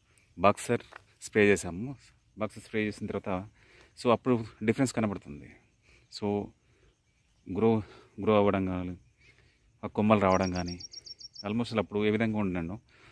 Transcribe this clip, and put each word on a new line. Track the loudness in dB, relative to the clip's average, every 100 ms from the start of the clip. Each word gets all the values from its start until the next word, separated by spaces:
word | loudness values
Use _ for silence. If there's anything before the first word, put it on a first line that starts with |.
| _ _ _ 2
బాక్సర్ | 2 4 0 -4 -6 -20 _ _
స్ప్రే | -2 4 6
చేసాము. | 4 0 -8 -10 -12 -20 _ _ -10
బాక్సర్ | -10 -10
స్ప్రే | -8 -4 -4
చేసిన | -6 -8
తర్వాత, | -8 -6 -6 -8 _ _ _ _ -4
so | 0
అప్పుడు | 2 2 -2 -2 -6
డిఫరెన్స్ | -2 0 0
కనబడుతుంది. | -2 -2 -4 -10 -16 -18 -20 _ _ _ _ _ -8
So | -4 -2 -4 _ _ _ _ _ _ _ _ _ -10 0
గ్రో, | 2 2 -2 -14 _ -6
గ్రో | 2 4
అవ్వడం | 4 2 0
కానీ, | -4 -6 -12 _ _ _ _ _ _ _ _
ఆ | -8
కొమ్మలు | 0 4 4
రావడం | 6 4 2
కానీ, | -2 -6 -10 -16 -20 -20 -20 -20 -12 -6
almost | -6 -4 -2
అప్పుడు | -2 0 0
ఏ |
విధంగా | 0 0 -2
ఉండినానో, | -2 -4 -6 -10 _ _ -20